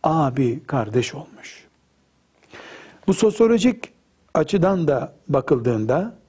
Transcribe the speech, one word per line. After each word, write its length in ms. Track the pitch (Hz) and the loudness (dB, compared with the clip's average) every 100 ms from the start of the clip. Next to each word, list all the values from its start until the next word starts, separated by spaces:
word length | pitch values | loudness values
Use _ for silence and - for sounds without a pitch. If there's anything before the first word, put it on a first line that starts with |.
abi 600 | - 160 139 127 127 110 | 0 0 0 0 -2 -4
kardeş 520 | - 139 107 120 113 143 | -6 -6 -2 -2 -2 -10
olmuş. 520 | - - - - _ _ _ _ _ _ _ _ _ - - - - - - | -18 -20 -20 -20 _ _ _ _ _ _ _ _ _ -20 -20 -20 -20 -6 -2
Bu 60 | |
sosyolojik 800 | 190 220 208 226 233 240 - - _ _ _ _ | 2 2 4 2 4 2 0 -12 _ _ _ _
açıdan 540 | - 151 202 180 190 156 | -2 0 2 2 2 0
da 260 | 131 - - - | 0 -4 -14 -2
bakıldığında 880 | 165 170 131 120 117 110 143 220 - | -2 2 0 2 0 0 -2 -2 -10